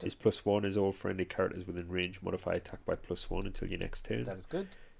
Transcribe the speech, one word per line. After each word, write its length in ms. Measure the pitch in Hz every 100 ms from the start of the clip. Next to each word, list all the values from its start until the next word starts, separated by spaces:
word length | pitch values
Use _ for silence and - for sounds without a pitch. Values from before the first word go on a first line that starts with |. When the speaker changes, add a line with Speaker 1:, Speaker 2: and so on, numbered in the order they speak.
Speaker 1:
His 120 | -
Speaker 2:
don't 80 | -
Speaker 1:
plus 220 | 110 - -
one 180 | 101
is 140 | 101 101
all 120 | 98
friendly 340 | 95 98 95 90
characters 400 | - 95 92 92
within 240 | 87 87
range 320 | 92 90 -
modify 320 | 92 90 -
attack 280 | 90 - - -
by 80 |
plus 340 | 87 - 90 -
one 180 | 90 95
until 220 | - 92
your 100 | 90
next 280 | 90 - -
turn. 180 | 113
Speaker 2:
That 140 | 117 95
is 80 | -
good. 220 | 170 196 - -